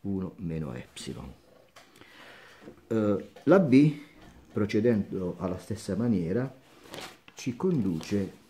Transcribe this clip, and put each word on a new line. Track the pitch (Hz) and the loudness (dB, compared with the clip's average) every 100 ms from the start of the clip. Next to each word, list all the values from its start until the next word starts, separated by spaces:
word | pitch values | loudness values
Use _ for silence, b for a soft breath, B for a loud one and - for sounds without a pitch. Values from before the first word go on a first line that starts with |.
uno | 101 98 90 - | -4 -6 -6 -8
meno | 87 80 73 | -8 -6 -8
epsilon. | 62 62 - - 60 67 65 - - _ - B B B B B B B B B B - | -10 -14 -14 -12 -12 -14 -18 -20 -20 _ -20 B B B B B B B B B B -4
Eh, | 110 104 98 - - | 0 2 0 -4 -4
la | - 185 | 4 6
B, | 160 131 151 - B B B B - | 8 8 6 2 B B B B -8
procedendo | 113 104 107 117 107 - 98 90 87 | -2 0 2 4 2 0 -4 -6 -4
alla | 92 90 | -6 -6
stessa | - 101 - | -8 -8 -4
maniera, | 92 120 98 82 107 135 - B B B B B B - | -2 0 0 0 -2 -4 -10 B B B B B B -20
ci | - - | -8 -8
conduce | 120 185 160 95 80 - 101 92 - | -2 0 2 0 -2 -2 -4 -4 -10